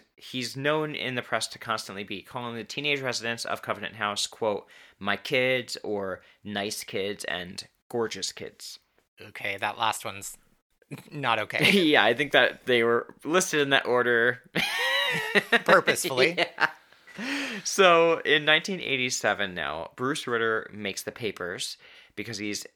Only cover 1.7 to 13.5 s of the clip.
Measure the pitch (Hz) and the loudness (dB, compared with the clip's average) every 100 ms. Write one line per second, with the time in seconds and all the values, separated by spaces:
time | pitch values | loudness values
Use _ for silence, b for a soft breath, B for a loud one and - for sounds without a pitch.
1.7 | 107 - 98 104 98 - 127 120 117 104 | -4 -4 -10 -8 -10 -10 -10 -8 -8 -10
2.7 | - 147 143 131 117 113 117 - - - | -4 -2 -2 -2 -4 -4 -6 -4 -6 -4
3.7 | 101 101 107 104 104 - - 110 101 - | -6 -6 -4 -4 -2 -4 -2 -2 -2 -6
4.7 | B B B 101 101 - 131 127 127 113 | B B B -4 -4 0 2 2 2 -2
5.7 | - - 101 95 90 b b 101 101 104 | -8 -4 -4 -4 -8 b b -8 -4 -4
6.7 | - - 107 98 101 - 87 90 98 - | -6 -6 -4 -4 -4 -6 -6 -8 -12 -16
7.7 | _ - 120 110 95 - - - - - | _ -8 -4 -4 -4 -8 -8 -12 -12 -16
8.7 | - _ _ _ - 104 - 104 98 107 | -16 _ _ _ -20 -18 -10 -8 -4 -4
9.7 | 110 113 - 110 98 95 - _ _ _ | 0 -2 -2 -6 -10 -14 -16 _ _ _
10.7 | _ - 143 - 151 131 113 104 120 151 | _ -18 -18 -14 -4 0 0 0 2 4
11.7 | 196 160 135 107 123 143 143 120 - - | 6 6 6 6 4 4 4 4 2 0
12.7 | 120 117 120 - - 139 180 180 | 2 4 2 -2 -12 0 0 2